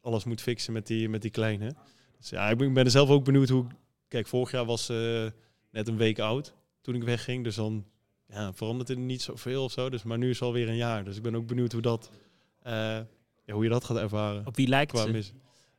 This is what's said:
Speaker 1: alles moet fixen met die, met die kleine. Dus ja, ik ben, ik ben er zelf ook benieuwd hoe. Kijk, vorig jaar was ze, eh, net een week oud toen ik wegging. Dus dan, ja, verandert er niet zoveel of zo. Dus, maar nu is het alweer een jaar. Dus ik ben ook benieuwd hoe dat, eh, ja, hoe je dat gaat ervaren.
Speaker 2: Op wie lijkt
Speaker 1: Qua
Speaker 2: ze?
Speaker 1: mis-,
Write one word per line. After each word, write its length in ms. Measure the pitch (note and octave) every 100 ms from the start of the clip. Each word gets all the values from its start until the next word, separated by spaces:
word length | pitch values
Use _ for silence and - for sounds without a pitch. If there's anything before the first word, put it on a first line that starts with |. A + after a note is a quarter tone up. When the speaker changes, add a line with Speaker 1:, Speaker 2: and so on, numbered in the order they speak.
Speaker 1:
alles 240 | - A2+
moet 160 | A#2+ A2+
fixen 320 | - A2+ -
met 140 | A2+ G#2+
die, 220 | A2+ A2
met 140 | A2
die 80 | A2
kleine. 440 | A2+ A2 G#2 G#2+ D3+ - _ _ _
Dus 120 | -
ja, 200 | - G2+
ik 80 | A2+
ben, 100 | C#3
ik 60 |
ben 100 | C3
er 60 | B2+
zelf 180 | B2 C#3
ook 140 | C#3+
benieuwd 240 | C3+ C#3 C3
hoe. 180 | B2+ B2 - _ _ _
Kijk, 180 | B2 G#2+
vorig 240 | B2 B2
jaar 140 | B2+
was 200 | A#2 A#2
ze, 380 | - A#2 A2+ A#2 A2
eh, 60 | A2 _ _ _
net 180 | A2 G#2+
een 80 | A2
week 220 | A2+ A2
oud 360 | G#2+ A#2+ D3 _ _ _
toen 140 | -
ik 80 | B2
wegging. 420 | A#2 A#2+ - B2+
Dus 100 | A#2+
dan, 300 | A2 A2 A2 G2+ _ _ _ _
ja, 240 | G2+ G#2
verandert 360 | F#2 A2 A#2+ B2
er 80 | B2+
niet 260 | B2+ B2+
zoveel 420 | - A#2 A#2+ C3
of 80 | C3
zo. 180 | - C3
Dus, 120 | B2+
maar 160 | A#2 A2+
nu 100 | B2+
is 80 | A#2+
het 100 | B2
alweer 200 | A#2+ A#2
een 80 | A2+
jaar. 280 | A#2+ A2+
Dus 120 | G2 G2
ik 60 |
ben 120 | A2+
ook 120 | A2+ A#2
benieuwd 260 | B2 B2
hoe 80 | A2+
dat, 280 | A#2 A#2 - - _ _ _ _
eh, 100 | B2 A2 A2 A2 A2 _ _ _
ja, 80 | -
hoe 80 | G#2+
je 60 | A2+
dat 140 | A#2
gaat 120 | - A#2
ervaren. 500 | G#2+ G#2+ G#2 G#2 G#2
Speaker 2:
Op 100 | A#2
wie 120 | C3
lijkt 240 | C3+ D3
Speaker 1:
Qua 100 | A#2
Speaker 2:
ze? 80 | A2
Speaker 1:
mis-, 220 | A2+ G2+ - _ _ _